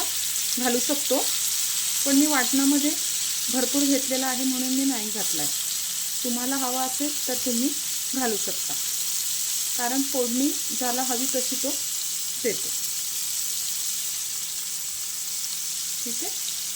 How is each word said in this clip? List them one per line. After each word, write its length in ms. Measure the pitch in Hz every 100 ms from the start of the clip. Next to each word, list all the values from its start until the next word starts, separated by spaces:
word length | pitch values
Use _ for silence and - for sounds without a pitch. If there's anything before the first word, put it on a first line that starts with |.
| 359 - - - - -
घालू 200 | 247 247
शकतो, 380 | 247 285 - 262 - - - - - - - - 277
पण 100 | 277
मी 100 | 302
वाटणामध्ये 640 | 277 233 269 277 285 285 339 - - - - -
भरपूर 300 | 247 247 285
घेतलेला 440 | 277 269 - 262 262
आहे 160 | 247
म्हणून 260 | 262 254 254
मी 160 | 262 269
नाही 240 | 240 214
घातला 320 | 214 180 160
आहे. 100 | 143 - - - - - - -
तुम्हाला 320 | 247 240 247 269
हवा 240 | 254 254
असेल 280 | 254 - 294 294 -
तर 60 | 247
तुम्ही 340 | 254 233 277 - - - -
घालू 220 | 269 247 202
शकता, 360 | 196 - - - - - - - - - - - - -
कारण 240 | 240 262
फोडणी 440 | 277 269 240 247 285 - - -
ज्याला 240 | 247 247
हवी 220 | 254 240 269
तशी 300 | 262 247 254
तो 140 | 269 285 - - - - - -
देतो. 260 | 240 - - - - - - - - - - - - - - - - - - - - - - - - - - - - - - - - - - -
ठीक 120 | 240 226
आहे, 160 | 359 - - - -